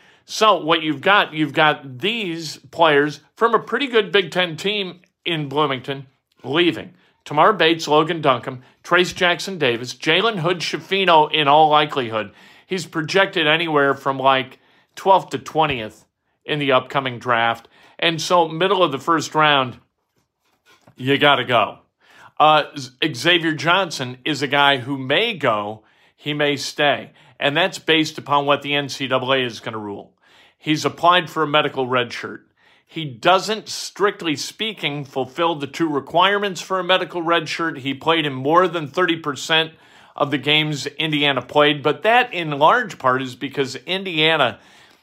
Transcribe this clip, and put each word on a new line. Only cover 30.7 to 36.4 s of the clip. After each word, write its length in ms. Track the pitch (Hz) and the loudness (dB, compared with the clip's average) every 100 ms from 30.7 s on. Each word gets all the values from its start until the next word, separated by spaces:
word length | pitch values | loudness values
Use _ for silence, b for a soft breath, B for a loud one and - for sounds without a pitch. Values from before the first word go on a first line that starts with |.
| 156 143 | -2 -2
applied 440 | - 170 180 160 | 2 4 4 2
for 140 | 160 | -2
a 40 | 151 | 0
medical 400 | 151 147 135 123 | 2 0 -2 -2
red 260 | 127 117 | -2 -2
shirt. 340 | - 104 104 _ _ b b b | -6 -12 -14 _ _ b b b
He 180 | 165 | -10
doesn't, 640 | 151 110 170 185 175 214 - | -10 -2 2 4 2 -6 -8
strictly 680 | - - - 208 - 165 139 | -12 -10 -2 -2 -2 -4 -4
speaking, 680 | - - 220 196 156 147 131 | -6 -8 -8 -6 -6 -6 -8
fulfill 500 | 135 127 - 170 156 | -6 -6 -2 -2 -2
the 100 | 139 | -6
two 240 | - 165 | -4 -2
requirements 720 | 139 135 165 190 202 | -2 -2 2 2 2